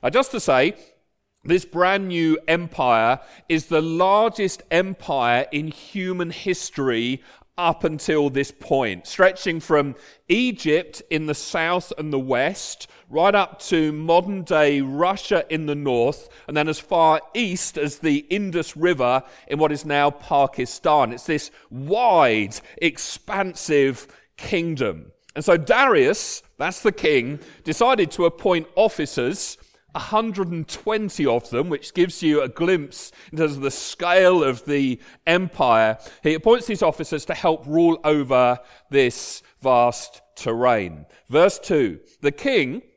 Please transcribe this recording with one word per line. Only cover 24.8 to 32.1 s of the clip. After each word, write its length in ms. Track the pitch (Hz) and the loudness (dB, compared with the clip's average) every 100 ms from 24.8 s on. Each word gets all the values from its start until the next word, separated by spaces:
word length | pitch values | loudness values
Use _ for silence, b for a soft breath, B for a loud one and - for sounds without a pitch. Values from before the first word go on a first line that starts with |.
| 117 80 - _ _ | -4 -4 -14 _ _
And 100 | - | -8
so 120 | 156 170 | 2 2
Darius, 880 | 147 233 269 185 127 208 - - _ _ | 4 4 6 6 4 2 -4 -12 _ _
that's 260 | 156 180 | -8 -2
the 100 | 220 | -2
king, 480 | 202 156 143 120 147 B B | 0 2 2 0 -8 B B
decided 480 | - 156 240 254 170 | -8 0 2 2 0
to 140 | - 170 | 2 0
appoint 420 | - 202 180 160 - | 0 0 0 -2 0
officers, 840 | 214 - 147 - 123 196 - - b b b | 0 0 -6 -2 -4 -4 -10 -12 b b b
a 40 | - | -12
hundred 500 | - 214 226 196 180 | -4 -2 -2 -6 -6
and 180 | 170 156 | -6 -10
twenty 600 | - - 220 208 - 143 | -10 -4 -4 -4 -2 0
of 240 | 120 - | 0 -2
them, 180 | 120 165 | -6 -4
which 240 | 147 - | -6 -8
gives 300 | - 180 | -2 -2